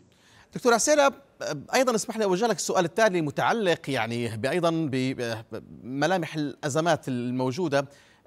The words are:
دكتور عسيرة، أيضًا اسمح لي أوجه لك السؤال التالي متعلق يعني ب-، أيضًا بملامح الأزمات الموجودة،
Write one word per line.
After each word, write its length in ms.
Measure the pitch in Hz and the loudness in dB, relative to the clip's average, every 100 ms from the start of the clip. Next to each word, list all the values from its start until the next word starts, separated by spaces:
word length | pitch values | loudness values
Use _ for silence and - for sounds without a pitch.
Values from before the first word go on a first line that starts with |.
| _ _ _ - _ 180 | _ _ _ -20 _ -2
دكتور 180 | 247 | 2
عسيرة، 400 | 233 - 302 277 - - _ 131 151 - 226 | 2 4 4 4 2 -20 _ -8 -8 0 2
أيضًا 200 | 254 220 | 4 0
اسمح 220 | - 220 | -2 -2
لي 60 | |
أوجه 240 | 208 180 233 | 0 2 2
لك 80 | 196 | 0
السؤال 300 | - 185 170 | 0 0 0
التالي 360 | - 220 180 | 4 4 4
متعلق 680 | 151 135 127 220 180 160 - | -2 0 0 2 0 0 -2
يعني 480 | 131 113 117 120 110 | -2 -2 -2 -4 -4
ب-، 80 | 127 | -2
أيضًا 440 | 170 170 165 156 | 0 0 0 -2
بملامح 1400 | 131 131 131 120 110 113 110 - 73 110 135 147 185 160 160 | -2 -2 -2 -4 -6 -8 -14 -14 -16 -10 -2 0 0 -2 -6
الأزمات 720 | 147 - 151 135 170 156 - | -6 -6 -4 -2 0 0 -2
الموجودة، 800 | 123 120 127 127 127 175 139 139 - - _ | -6 -4 -2 -2 -2 -2 -2 -2 -12 -20 _